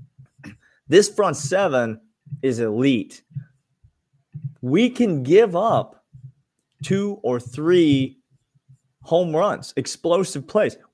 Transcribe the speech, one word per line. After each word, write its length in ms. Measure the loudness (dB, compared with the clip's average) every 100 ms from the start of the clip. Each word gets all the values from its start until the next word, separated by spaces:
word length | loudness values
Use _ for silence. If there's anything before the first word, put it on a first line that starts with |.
| -16 _ -20 _ -20 -20 _ _ 2
This 220 | 4 4
front 280 | 2 -2 -2
seven 640 | -4 -2 0 0 -2 -4 _ _ -18 -6
is 180 | -4 -2
elite. 640 | -2 0 2 0 -2 -12 _ -16 -16 _ _ _ _ _ _ _ _ -16 -14 -10
We 300 | -2 2 2
can 320 | 0 -2 -2
give 340 | 4 4 4 2
up 480 | 0 0 -2 _ _ -20 -20 _ _ _ _ _
two 360 | -4 -2 -4 -6
or 180 | -6 -6
three 800 | -6 -6 2 4 4 2 0 -8 _ _ _ _ _ _ _ _
home 320 | -2 0 0 0
runs, 380 | 0 -2 -6 -8
explosive 680 | -8 -6 0 0 0 -6 -4
plays. 300 | 0 0 -2 _